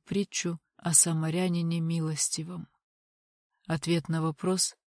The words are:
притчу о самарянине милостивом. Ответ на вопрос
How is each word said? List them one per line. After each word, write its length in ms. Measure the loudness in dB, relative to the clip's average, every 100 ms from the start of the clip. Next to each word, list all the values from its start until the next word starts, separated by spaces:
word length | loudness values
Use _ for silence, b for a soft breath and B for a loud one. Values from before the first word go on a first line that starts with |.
| -4
притчу 540 | -2 -2 -2 -4 -6 _ _
о 180 | 2
самарянине 840 | 4 4 2 0 0 0 0 0 0
милостивом. 880 | 0 0 -2 -2 -4 -4 -8 -10 -14 _ _ _ _ _ _ _ _ _ -6
Ответ 440 | -4 0 0 0
на 120 | -2
вопрос 540 | -2 -2 0 0 0 -4